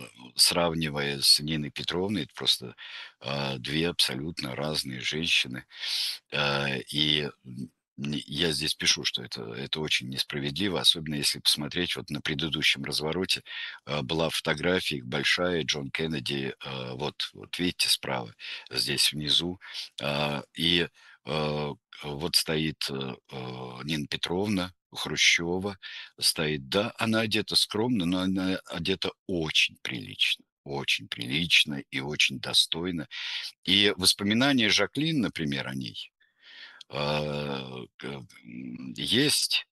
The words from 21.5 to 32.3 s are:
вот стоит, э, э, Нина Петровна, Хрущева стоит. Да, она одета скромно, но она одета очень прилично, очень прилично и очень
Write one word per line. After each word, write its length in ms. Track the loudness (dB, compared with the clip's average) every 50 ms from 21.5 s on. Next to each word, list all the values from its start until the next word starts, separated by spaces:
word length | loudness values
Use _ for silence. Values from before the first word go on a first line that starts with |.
| 0 -2 -2 -4 -6 -8 _ _ -18 -12 -8
вот 320 | -8 -6 -4 -4 2 2 2
стоит, 500 | 2 4 0 0 0 0 -2 -4 -4 -4
э, 240 | -4 -4 -4 -6 -6 -10 _ _
э, 480 | -10 -10 -8 -8 -10 -10 -10 -12 -12 -10 -6
Нина 220 | -4 -4 -4 -2 -4
Петровна, 680 | -4 -4 -2 -2 0 0 0 2 0 0 0 -2 -6 _ _ _ -10
Хрущева 840 | -8 -6 -4 0 4 4 6 6 4 2 0 0 0 -2 -4 -6 -6 -12 -14 -14 -14 -14 -16 _ 0
стоит. 500 | 2 2 2 2 0 0 0 -2 -2 2
Да, 240 | 2 2 2 2 0 -2
она 220 | 0 2 2 2
одета 340 | 2 2 2 0 0 2 2 2
скромно, 480 | 2 2 0 0 2 2 2 2 2
но 160 | 2 2 2
она 380 | 2 2 2 2 2 0 0 -2 -4 -6
одета 440 | -6 -4 0 0 0 0 0 -4 -4 _ _ -2
очень 500 | 0 0 0 2 4 4 4 4 0 -6 _
прилично, 640 | -8 -8 -8 -8 -10 -2 0 2 2 2 -2 _ _ _ _ _
очень 420 | -8 -6 -4 0 0 0 0 0 -6
прилично 720 | -8 -6 -4 0 0 0 2 6 6 4 4 4 0 -6 -8 -6
и 80 | -6 -4
очень 380 | -4 -4 2 2 2 2